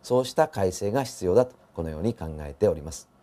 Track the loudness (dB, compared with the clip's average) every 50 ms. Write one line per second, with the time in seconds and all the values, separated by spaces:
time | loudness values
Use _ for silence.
0 | _ 2 2 2 2 2 2 0 0 0 2 0 0 0 0 -2 -4 -2 0 -2
1 | -2 -2 -8 -4 0 4 6 6 4 4 0 _ _ _ _ -8 -8 -6 -6 -4
2 | -2 -4 -4 -4 -8 -10 -8 -8 -10 -12 -2 _ 2 2 2 0 -6 -12 -12 -14
3 | -16 _ _ _